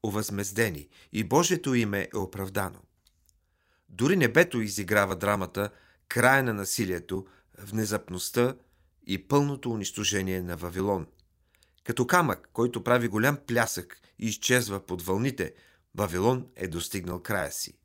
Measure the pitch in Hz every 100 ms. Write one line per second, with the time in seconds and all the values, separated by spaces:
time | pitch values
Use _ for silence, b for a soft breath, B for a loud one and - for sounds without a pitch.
0 | 110 101 104 101 98 95 113 78 73 b
1 | b - 95 143 170 175 143 123 107 101
2 | - 107 95 - 98 101 95 - _ _
3 | _ _ _ _ _ _ _ _ _ 92
4 | 127 190 127 135 170 123 107 98 92 104
5 | 98 92 101 104 90 - 104 b b b
6 | _ 120 120 135 131 104 98 - 98 87
7 | 85 95 98 b b - 101 107 107 104
8 | - 90 - 123 123 135 b b b _
9 | - 95 - 143 143 139 127 113 98 -
10 | 104 101 92 92 87 85 87 90 98 98
11 | 78 _ _ _ _ _ _ _ - 113
12 | 123 180 160 95 _ - 120 120 101 123
13 | 117 101 123 143 - 117 113 - 87 -
14 | b b 113 104 - 127 107 98 - 90
15 | 85 95 131 135 87 - b b b -
16 | 101 87 104 127 123 - 92 82 - 101
17 | 87 90 - 101 73 - - _